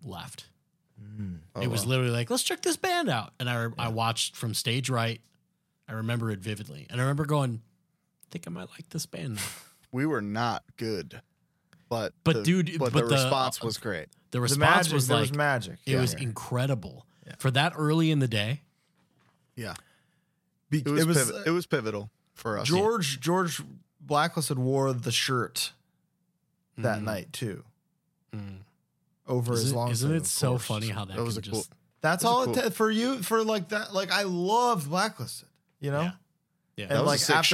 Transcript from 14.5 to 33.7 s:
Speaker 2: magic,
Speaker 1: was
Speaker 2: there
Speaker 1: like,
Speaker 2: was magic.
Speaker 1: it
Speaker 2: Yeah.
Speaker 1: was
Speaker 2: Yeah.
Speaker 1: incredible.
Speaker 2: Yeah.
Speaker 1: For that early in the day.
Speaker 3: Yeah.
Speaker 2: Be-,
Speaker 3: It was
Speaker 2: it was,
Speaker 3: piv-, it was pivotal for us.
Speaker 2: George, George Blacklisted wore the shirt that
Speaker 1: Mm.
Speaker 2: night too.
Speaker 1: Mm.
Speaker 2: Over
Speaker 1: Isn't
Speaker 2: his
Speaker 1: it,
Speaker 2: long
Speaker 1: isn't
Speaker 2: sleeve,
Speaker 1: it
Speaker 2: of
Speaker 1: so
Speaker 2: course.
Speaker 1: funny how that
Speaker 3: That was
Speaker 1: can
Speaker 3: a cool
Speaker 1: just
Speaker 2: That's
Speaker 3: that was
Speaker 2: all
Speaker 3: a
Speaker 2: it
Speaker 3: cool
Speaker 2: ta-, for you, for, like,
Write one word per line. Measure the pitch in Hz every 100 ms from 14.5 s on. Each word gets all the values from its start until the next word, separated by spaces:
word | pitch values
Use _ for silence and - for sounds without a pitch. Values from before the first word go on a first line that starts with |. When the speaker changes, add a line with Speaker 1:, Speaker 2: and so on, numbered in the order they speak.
| 139 151 175 170
Speaker 2:
magic, |
Speaker 1:
was | 151 127
Speaker 2:
there | 117
Speaker 1:
like, | 110
Speaker 2:
was | 143
magic. | 147 131 - - -
Speaker 1:
it |
Speaker 2:
Yeah. | 135
Speaker 1:
was | 123
Speaker 2:
Yeah. | -
Speaker 1:
incredible. | 131 107 - 123 135 127 95 64 - _ -
Speaker 2:
Yeah. | -
Speaker 1:
For | 135
that | 127 165 156
early | 151 160 160
in | 151
the | 127
day. | 107 104 143 - _ _ _ _ _ _ _ _ -
Speaker 3:
Yeah. | 110 85 - _ _ _ _ _ _ _ -
Speaker 2:
Be-, | 151
Speaker 3:
It | 143
was | 147
Speaker 2:
it | 160
was, | 160
Speaker 3:
piv-, | 120 104 123
it |
was | 175 175
pivotal | 147 110 104 107 - _
for | - 113 104
us. | 117
Speaker 2:
George, | 180 208 226 147 135
George | 139 180 175 135 143 135 - _
Blacklisted | 139 147 165 170 151 131
wore | 127 135 135
the | 127 120
shirt | 117 - 127 104 - - - _ _ _ _ _ _ _ _ _ -
that | 117 104
Speaker 1:
Mm. |
Speaker 2:
night | 107 104 87
too. | - 117 92 - _ _ _ _ _ _
Speaker 1:
Mm. | 107 101 95 98 _ _ _ _ _ -
Speaker 2:
Over | 127 120
Speaker 1:
Isn't | 117
Speaker 2:
his | 120
Speaker 1:
it, |
Speaker 2:
long | 123 120
Speaker 1:
isn't | 117 135
Speaker 2:
sleeve, | 160
Speaker 1:
it |
Speaker 2:
of | 170
Speaker 1:
so | - 135
Speaker 2:
course. | 123 -
Speaker 1:
funny | 107 110
how | 104 98
that | 95
Speaker 3:
That |
was | 117 107
Speaker 1:
can | 104
Speaker 3:
a |
cool | 107
Speaker 1:
just | - - _ _
Speaker 2:
That's | 156 180
Speaker 3:
that | 226
was |
Speaker 2:
all | 240
Speaker 3:
a |
Speaker 2:
it | 247
Speaker 3:
cool | 233
Speaker 2:
ta-, | 240
for | - 220
you, | 220 247 269
for, | 180 226
like, | 220 214 170